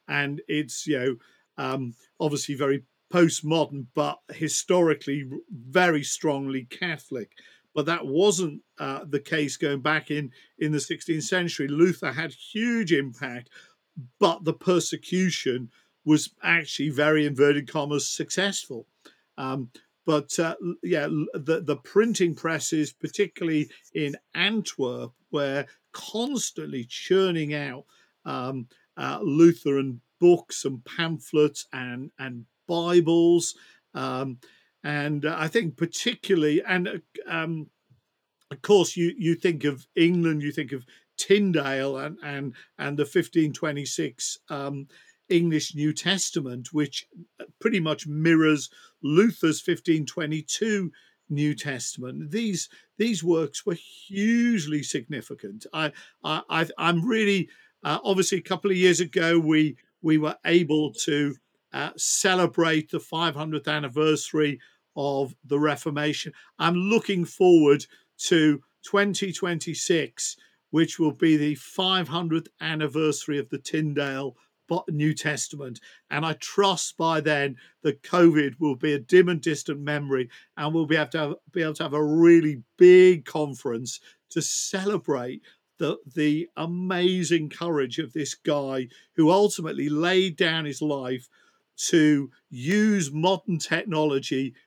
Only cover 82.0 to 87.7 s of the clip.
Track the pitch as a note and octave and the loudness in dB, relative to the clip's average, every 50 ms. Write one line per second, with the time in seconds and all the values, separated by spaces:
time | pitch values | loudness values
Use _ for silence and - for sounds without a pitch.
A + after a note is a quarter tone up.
82 | D3+ D3 D3+ E3 E3 E3+ E3+ E3+ D#3+ D3+ D3 B2 - _ _ - F3+ F3+ F3+ F#3 | 0 2 4 6 8 10 10 8 8 4 0 -4 -8 _ _ 8 10 12 12 12
83 | F#3 F#3 F#3 D#3+ B2 - - D#3 D3+ C#3+ C3 - - C3+ A#2 A#2 B2+ A#2 - - | 12 10 8 6 0 -6 -4 -4 -4 -4 -6 -6 -6 -4 -4 -4 -6 -8 -12 -12
84 | _ - - _ _ _ - E3 D3+ - - - - - - F#3+ F#3+ G3+ G#3+ - | _ -20 -20 _ _ _ -6 -4 -4 -2 -4 -4 -4 -4 -6 -4 -2 -2 -2 -2
85 | - - D3 C3 A#2+ B2+ C#3 - - - - _ _ _ _ - E3+ D3 F#3+ - | -2 -2 -2 -2 -4 -6 -10 -12 -16 -20 -20 _ _ _ _ -4 -4 -4 -4 -6
86 | - C#3 - E3 D3+ D3+ D3 D#3 E3+ - _ D3 D#3 E3 F3 F3+ F#3 F#3 F#3 F3 | -10 -8 -4 0 0 2 2 0 -2 -6 _ -8 -6 -6 -4 -4 -4 -2 0 2
87 | F3+ F#3 F#3 F#3 F3 C#3+ F3 E3 D3+ D3 - - E3+ F3 | 2 2 2 0 0 0 0 0 0 -4 -8 -8 -4 -2